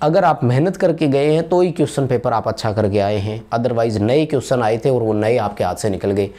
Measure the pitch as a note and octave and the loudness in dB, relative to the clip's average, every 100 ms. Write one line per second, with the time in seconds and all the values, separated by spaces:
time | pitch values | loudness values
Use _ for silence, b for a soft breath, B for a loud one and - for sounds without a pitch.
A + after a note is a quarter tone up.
0 | D3+ F#3 F3 C#3+ A#2+ C3 F3+ F#3 F3+ D#3 | 0 2 2 2 0 2 0 0 0 2
1 | D3+ C#3 D3+ D#3+ D#3+ F3+ F3+ D#3 C#3+ - | 0 2 2 2 2 2 2 0 -2 0
2 | B2+ B2 B2 A2 A2 G#2+ A2 G#2+ G#2 G#2 | 0 0 0 -2 -2 -4 -2 0 0 2
3 | G2+ G#2 G#2 A2 - A#2 A#2+ A#2 A#2 G#2 | 0 0 -4 -8 -4 -2 0 0 0 0
4 | G#2+ D3 D3+ C3+ - B2+ A2 A2+ C#3 B2 | 2 2 2 -2 0 0 0 0 0 0
5 | A2 G#2+ G#2+ B2 G#2 - F#2 F2+ A2 F#2 | 0 0 0 0 -2 -2 -4 -2 -4 -2
6 | G2 G2+ G2 | -2 -2 -2